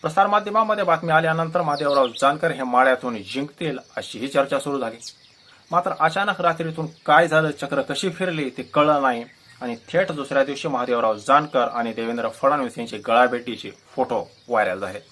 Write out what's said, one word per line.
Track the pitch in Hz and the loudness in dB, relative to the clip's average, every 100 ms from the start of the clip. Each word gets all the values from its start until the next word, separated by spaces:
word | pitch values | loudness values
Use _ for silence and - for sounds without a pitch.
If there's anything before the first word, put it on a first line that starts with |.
प्रसारमाध्यमामध्ये | 165 160 202 208 208 208 220 214 | -2 2 4 4 2 0 0 0
बातमी | 185 160 170 | 0 0 2
आल्यानंतर | 156 165 160 165 170 | 2 2 0 0 -2
महादेवराव | 165 143 147 139 127 113 | -2 -2 0 2 2 2
जानकर | 139 151 165 | 0 2 -2
हे | 131 | -2
माढ्यातून | 131 123 131 127 127 113 98 | 0 4 4 4 0 -8 -8
जिंकतील, | 123 143 - 165 127 - - | -6 -8 -6 -6 -6 -10 -12
अशी | - 110 | -10 -8
ही | 131 | -2
चर्चा | 135 135 143 | 0 0 0
सुरू | 147 139 | -2 -4
झाली. | 117 117 - - _ _ _ _ _ | -6 -8 -18 -20 _ _ _ _ _
मात्र | 165 180 156 | -2 -2 0
अचानक | 156 160 208 190 | 0 0 -2 0
रात्रीतून | 175 160 165 160 160 - - | 0 0 -4 -6 -10 -10 4
काय | 151 170 | 4 6
झालं, | 160 156 | 4 2
चक्र | 143 139 139 | -4 -4 -4
कशी | 127 139 190 | -2 -2 -4
फिरली, | 165 185 160 139 | -2 -4 -4 -6
ते | - | -8
कळलं | 127 - 147 147 | -4 2 4 4
नाही | 135 120 117 _ _ - | 2 -2 -6 _ _ -12
आणि | 123 117 - | -10 -10 -4
थेट | 165 185 | -2 0
दुसऱ्या | 156 135 139 | -4 -2 0
दिवशी | 135 139 160 | 0 -2 -4
महादेवराव | 135 120 120 117 | -4 0 2 2
जानकर | 107 104 139 151 131 | 0 4 4 4 0
आणि | 123 120 117 | 0 -2 -4
देवेंद्र | 113 113 117 113 | -4 -4 -4 -6
फडणवीस | - 139 147 127 - | 0 0 2 -2 -6
यांचे | 117 107 | -10 -10
गळाभेटीचे | 104 117 123 120 120 110 101 - _ - | 0 4 4 2 -6 -10 -12 -16 _ -4
फोटो | 127 113 92 _ - | -2 -2 -6 _ -2
व्हायरल | 117 104 92 | 0 2 0
झाले. | 95 98 - | -6 -10 -14